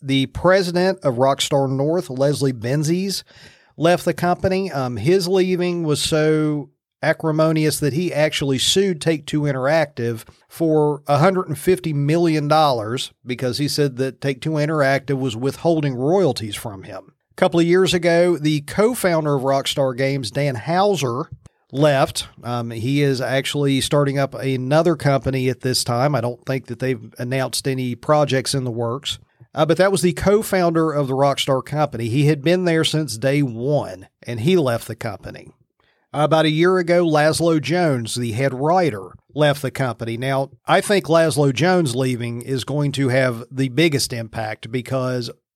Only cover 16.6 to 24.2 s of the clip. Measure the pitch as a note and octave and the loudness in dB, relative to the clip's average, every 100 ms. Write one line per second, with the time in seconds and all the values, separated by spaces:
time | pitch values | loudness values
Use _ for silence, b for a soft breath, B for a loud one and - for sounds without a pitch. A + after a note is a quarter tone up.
16.6 | A#2 G2 F2+ - - _ _ - F#3 E3+ | -12 -12 -14 -16 -18 _ _ -2 2 2
17.6 | E3+ F3+ F#3 F3+ E3+ E3+ F3+ E3+ D3+ D3+ | 4 4 4 2 2 4 4 2 0 -2
18.6 | C#3+ - G#3+ B3 F#3+ E3 D#3 C#3+ C3 C#3 | -2 0 0 0 0 0 0 0 0 0
19.6 | C3 - C3+ B2 C3+ C#3 A2+ C#3 C#3+ B2 | 0 0 0 0 -2 -2 -4 -4 -2 -2
20.6 | A2 F3 G#3 F#3+ B2+ A#2+ D#3+ - b b | -2 0 2 0 -2 -4 -8 -14 b b
21.6 | _ C3 D3+ C3+ D3 - - - A#2 A#2+ | _ 0 2 4 0 -2 -10 -12 -8 -6
22.6 | A#2 A2+ A2+ C#3 C#3+ B2+ B2 C3+ C3+ D3 | -6 -6 -2 0 2 0 -2 -2 -2 -2
23.6 | C#3+ C3+ - D3 C#3+ C#3 | 0 0 2 2 2 0